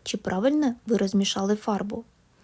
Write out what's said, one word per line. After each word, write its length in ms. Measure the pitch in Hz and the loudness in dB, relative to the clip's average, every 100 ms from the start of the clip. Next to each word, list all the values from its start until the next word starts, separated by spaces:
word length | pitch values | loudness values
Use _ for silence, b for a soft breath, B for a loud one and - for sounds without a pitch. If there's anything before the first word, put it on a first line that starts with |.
чи 140 | - 208 | -8 -8
правильно 580 | - 185 247 302 277 240 - | -4 0 2 2 2 -2 0
ви 100 | 233 | 0
розмішали 600 | 196 202 196 196 196 208 | 2 2 0 0 0 0
фарбу. 480 | 226 202 202 226 - _ _ B | 0 -2 -4 -8 -12 _ _ B